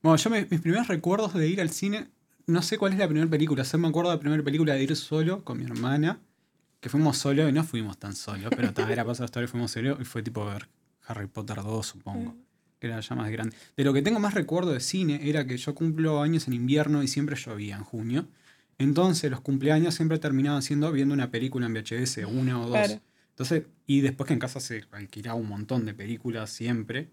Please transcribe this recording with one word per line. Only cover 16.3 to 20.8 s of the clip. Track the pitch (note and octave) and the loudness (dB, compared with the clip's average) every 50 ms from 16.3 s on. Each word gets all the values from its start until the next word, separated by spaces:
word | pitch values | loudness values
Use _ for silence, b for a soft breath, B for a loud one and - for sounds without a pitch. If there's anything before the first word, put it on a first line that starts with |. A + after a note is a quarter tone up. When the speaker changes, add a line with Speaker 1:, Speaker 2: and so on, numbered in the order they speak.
| E3 D#3+ D#3+ - | 2 2 0 0
Speaker 1:
en | B2+ | -2
invierno | A#2+ A#2+ B2+ C#3 D3+ D3+ C#3+ D3+ C#3+ C#3 | 0 2 2 4 4 4 4 2 2 2
y | C3 | 0
siempre | - C#3+ C#3+ C#3+ C#3+ | 0 0 -2 -2 -4
llovía | B2+ - B2 A2 G#2 G#2 G#2 G2 | -6 -8 -8 -8 -8 -8 -8 -8
en | G2+ G#2+ | -10 -10
junio. | - - A2+ A2+ A#2 A#2+ D3+ F3+ - b b b b b b b b b _ | -8 -8 -6 -4 -2 -2 -2 -2 -4 b b b b b b b b b _
Entonces | C3+ C#3+ C#3 D#3+ F3+ F#3+ E3 E3 - C#3+ | 2 2 4 6 4 4 4 2 0 -2
los | C3 B2+ | -2 -2
cumpleaños | - - C#3 C3+ C3+ D3 D3+ D#3 E3 F3 E3+ | -2 -2 -2 2 4 4 4 4 4 2 2
siempre | - D#3+ D#3+ D#3+ D#3+ | 0 0 2 2 0
terminaban | D#3+ D3 C3+ C3+ C3+ D3 D3 C#3 | 0 0 2 2 2 2 0 -2
siendo | C3+ - D3 D3 | -2 0 0 0